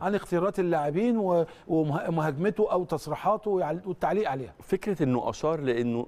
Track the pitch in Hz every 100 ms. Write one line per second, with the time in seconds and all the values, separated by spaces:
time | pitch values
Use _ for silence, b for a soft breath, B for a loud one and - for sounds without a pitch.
0 | 180 208 - 175 196 196 175 165 147 160
1 | 240 226 190 175 160 - - 160 151 151
2 | - 165 156 139 202 208 208 185 170 165
3 | 151 147 185 214 214 185 156 170 190 170
4 | 160 190 175 135 110 - - 185 214 175
5 | 131 123 117 - 151 160 135 120 120 117